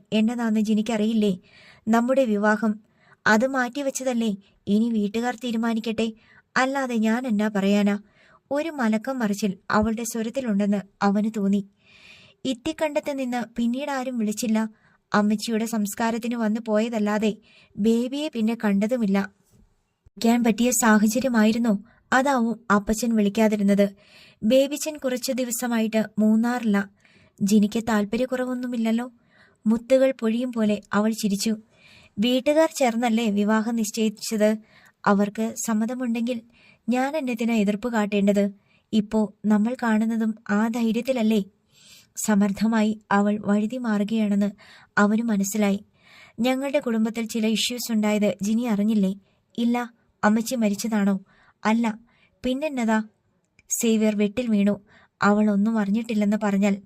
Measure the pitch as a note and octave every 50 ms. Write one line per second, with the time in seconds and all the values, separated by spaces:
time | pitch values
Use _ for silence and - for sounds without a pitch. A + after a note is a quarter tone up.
0 | - _ G#3+ A3 A3 A3 B3 A#3 A#3 A3+ G#3+ A3 G#3+ G#3+ A3 G#3 G#3+ A3+ A#3 G#3+
1 | G#3 A3 A3+ A3 G#3 G#3 F#3 F3+ - _ _ - - - - - _ A3 A3+ A#3
2 | A#3+ B3 C4 C4+ C4+ A3+ G#3 G3+ G#3 G#3+ G#3+ G#3+ A3+ A3 G#3+ - - _ _ _
3 | _ _ - _ - - G#3+ A3 B3 C4 C4+ C4 B3 A#3+ A#3+ C#4+ C#4+ C4+ C4 -
4 | C4 C4 B3 A#3 A3+ A3 G3 G3 - _ _ _ _ - G3+ G#3+ A#3 A#3+ A#3 G#3+
5 | G#3 G3+ G#3 A3+ A#3+ B3 B3 - - B3 A3+ A3+ A3+ A#3 A3+ A3+ A3 A#3 A3 A3+
6 | A3+ A3+ A3 - _ _ - - _ _ _ A#3 C4 C4 C4+ C#4 C4+ B3 A#3+ A3+
7 | G#3+ A3 A3 B3 B3+ C4 G#3+ G3+ G#3+ A3 G#3+ G3 F#3+ G3 G3+ G#3 G#3 G3+ G3+ G#3
8 | - _ _ _ _ _ _ _ _ _ C#4 C#4+ D#4 E4 D#4 C#4 B3 A3 A3 A3
9 | A3 C4 C4+ C4 A#3 G3+ G#3 G3+ A3 G3+ F#3 - _ - - G#3 G#3+ A3+ A3 A3+
10 | A#3 A3+ - A#3 A3 A#3 A#3 C4+ B3+ A#3 G#3 G3 G#3 G3+ G#3 G3+ G3 - _ _
11 | G3+ G3+ G3+ G#3+ G#3 A3+ A3 A3 G3 G3 G3+ G3+ G3+ - _ _ _ _ _ -
12 | - - - - - - _ _ - C4 C4 - - D#4+ D#4 - D#4+ D4+ D4 D4+
13 | D4+ D4+ C#4+ C4+ C4 B3 B3 B3 A#3 A#3 - - A#3+ A#3 A#3+ C4 D4 D4 C#4 C4+
14 | B3+ C4 B3+ A#3 G#3+ G#3 G#3 - - A3+ A3 A3 A3 A3 - _ _ _ _ _
15 | _ _ - G#3 G#3 G#3 G#3+ G#3 - - A3+ G#3+ A3+ A3+ A3+ A3 G#3 G3+ - -
16 | A#3 A3+ A3+ A#3 A3+ A#3 A#3+ A#3 A3+ G#3+ G#3+ A#3+ - A3 G#3+ G#3+ A3+ A#3+ A#3 A3
17 | G#3 G#3 G#3 G#3+ A3 A3 G3+ - - _ _ - _ _ _ - G3+ A3+ A3+ A#3
18 | A#3+ B3+ C4+ C#4+ D4+ D#4 - A#3 G#3+ A3 A#3 A3+ - G#3 G3+ G3 G#3 A3 B3+ B3
19 | A3+ G3 G3 G3 G3+ - - _ _ _ _ _ _ _ _ _ _ _ _ _
20 | _ _ _ G3 - A3+ A#3 A#3+ A3+ A#3+ G#3+ - A#3 B3 B3 - B3 A3 G#3+ G#3+
21 | G#3 A3 A3 B3+ C4 C4+ A#3+ A3 G#3+ A3 A3 A#3 A#3 A#3 G3+ G3+ - - _ _
22 | _ _ A3+ B3+ C4 C#4+ C#4 B3 A3+ A#3 A3 - - - G3 G#3 G3+ - A3 A3
23 | A#3+ A#3 A3+ A3 G3+ G3+ G3+ A3+ A3 A3 A3 G#3+ G3+ G3 G3+ G3 G3+ G3+ - -
24 | _ _ - - - - _ _ - A3 C4 C4 C#4 C4+ D4 C#4+ - D#4 D4+ D4
25 | - C4 B3+ A#3+ - - C4 A#3 B3+ A#3+ A#3 - B3+ A#3+ A#3 A3+ A3 G#3+ A3 A3
26 | G#3 - - - G#3+ G#3+ A3 A3 A3+ A#3+ B3 B3 A#3+ A3 G3+ G3+ G3+ G3 - _
27 | _ _ _ _ _ _ _ - G#3 F#3+ G#3 G#3+ G3+ G3+ - A3+ A3 A#3 A3 G#3
28 | G#3 G3+ A#3 A#3 B3+ B3 C4 B3+ B3+ B3+ B3+ B3 B3+ B3 B3 A#3 A3 A3+ A3+ A#3
29 | B3 B3+ - _ _ _ _ _ _ _ _ _ - G#3+ A3+ A#3 A#3+ - C4+ C4
30 | C4+ C4 C4+ - A3+ A3 A3 A#3 B3+ B3+ A#3 A#3 A3 G#3 G#3 G3+ - _ - G3+
31 | G#3 A3 A3+ A3 - G#3 G3+ G3 - A3+ G#3+ A3 - _ _ _ _ - - -
32 | - _ _ - G#3 B3 B3 C4 B3 D4 D4+ D#4 D#4+ D#4 - - C#4 A#3+ A3+ A3+
33 | B3 A#3+ A3 A3+ A#3+ A3 G3+ G3+ G#3 G3+ A3 A3 G#3+ A#3 A#3+ A3+ A3 G#3 - A#3
34 | A3 A3 G#3+ - - - A3+ G#3+ G#3 G#3+ A3 G#3+ - _ _ - - - _ _
35 | - - G3+ G3 G#3 G#3 G3+ - A3 A3+ A3+ - - - A3 G#3+ A3+ A3+ B3+ B3+
36 | B3+ A#3+ A3+ A#3+ A#3 A#3+ B3+ A3+ - _ _ _ _ - _ _ _ - A#3+ B3+
37 | C4 C#4 D4 D#4+ C#4 B3+ B3 A3+ A#3+ A3+ A#3 A3+ G3+ G3+ G#3 G3+ - B3 A#3 A3
38 | G#3 G3+ G#3 G3+ G3 G3+ G3+ G3+ G3+ G3+ G3+ - _ _ _ _ _ _ - A3
39 | G#3+ G#3+ - A3 G#3+ G3+ - _ - G#3 G#3+ G#3 G#3 A#3 B3+ - B3 A3+ A3 G#3+
40 | A3+ A3+ A#3 A3 A3+ A3 A3 - _ - G3+ G#3 A3 A#3 A3+ B3 A#3 A3+ G#3+ A#3
41 | B3 C4+ C4 B3 A3 A3 A3 G#3+ F#3+ - - _ _ _ _ _ - - - -
42 | _ _ _ - - - G#3+ G3 G#3 G#3 G3 - G#3 A3 A#3 A3 G#3+ A3 G#3+ G#3+
43 | - - G3 G3+ G3+ G#3 G#3 G#3 - G3+ G3+ G#3 G#3+ A3 B3+ C4 B3 A3+ G#3+ G3+
44 | G#3 G#3 A3+ A3+ G#3+ G3+ G3+ G3+ G#3 G3+ G#3 - - - - - - _ _ -
45 | G#3 G3+ A3 A3 A#3 A#3 G#3 G3+ G3 G3 - G#3+ G#3 G3+ G3 G3+ - _ _ _
46 | _ - - - - - _ - A3+ B3+ C4 C4 C4+ C#4 C4+ D4 C#4 B3 A3+ A3+
47 | A3 A#3 A3 A#3 A3+ A3 - A#3 A3 A3 A3 G3+ - - B3 A#3+ - - A#3 G#3+
48 | G#3+ G#3 G#3+ G#3+ G#3 G#3 - - G3 G3+ A3 A3+ B3 B3 G#3+ G3 G#3 A3 A3+ G#3
49 | F#3+ F#3+ G3 - - _ _ _ _ _ _ - A#3 A#3 A#3+ A#3+ A#3+ A#3 - _
50 | _ _ _ _ - G#3 G#3+ A#3 A3+ - C4 A#3+ A3+ G#3 G3+ G3+ - A3+ A3 G#3
51 | G3+ G3+ G3 F#3+ - _ _ _ _ _ _ _ - G#3 A3 A#3 A#3 A3 A3 A3+
52 | - _ _ _ _ _ _ _ - B3 B3+ C4+ D4+ D#4 C#4+ B3+ A#3 A3 A3 A3
53 | G#3+ G#3+ _ _ _ _ _ _ _ _ _ _ _ - - - - A#3 A3 G#3+
54 | A3 A3 G#3+ G3+ G#3 G3+ G#3 - B3 A#3 G#3+ G3+ G3+ G3+ G3+ G3 - _ _ -
55 | _ _ _ _ - G3+ G#3 G#3+ G#3+ G#3+ G3+ G3 G3+ A3+ A#3 A3 G#3 G3 G3+ A3+
56 | A#3+ A#3 A3+ G#3+ G#3 G3+ G#3+ G#3 G#3+ G3+ G3+ G3 G3+ G#3 G3+ G3 -